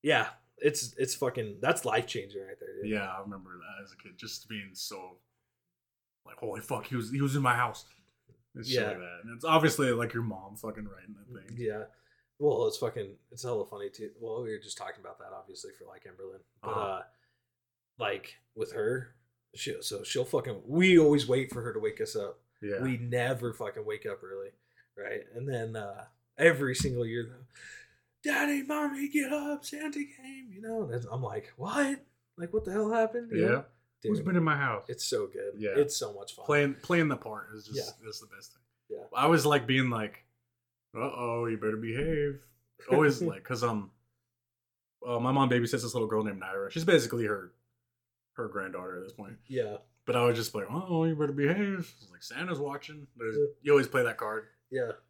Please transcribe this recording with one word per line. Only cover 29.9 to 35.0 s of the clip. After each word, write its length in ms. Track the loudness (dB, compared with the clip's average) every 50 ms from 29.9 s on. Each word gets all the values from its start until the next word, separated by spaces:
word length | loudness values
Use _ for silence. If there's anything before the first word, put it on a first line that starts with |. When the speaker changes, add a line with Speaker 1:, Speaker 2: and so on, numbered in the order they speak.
| -6 -6 -8
Speaker 1:
came," 460 | -8 -10 -18 -18 -16 -16 -16 -16 -16
you 100 | -16 -12
know? 220 | -8 -4 -4 -4 -2 -2
And 160 | -4 -4 -4 -4
I'm 100 | -4 -4
like, 300 | -4 -4 -4 -6 -8 -10 -12
"What? 420 | -10 -8 -2 2 2 2 2 0 -4 -8 _ _ _ _ _ _
Like, 160 | -10 -8 -2 -2
what 100 | -2 -2
the 60 | 0
hell 180 | 0 0 2 2
happened?" 400 | 4 2 2 2 0 -6 -6 -2
You 100 | 2 2
Speaker 2:
Yeah. 60 | 4
Speaker 1:
know? 180 | 4 4 2 0 -8 _ _ _ _ _ _ -2
Speaker 2:
"Who's 140 | 0 0 0
Speaker 1:
Dude, 60 | 0
Speaker 2:
been 100 | 2 4
in 60 | 4 4
my 120 | 4 2
house?" 280 | 2 2 0 0 -2 -4 -8
Speaker 1:
it's 140 | -8 -6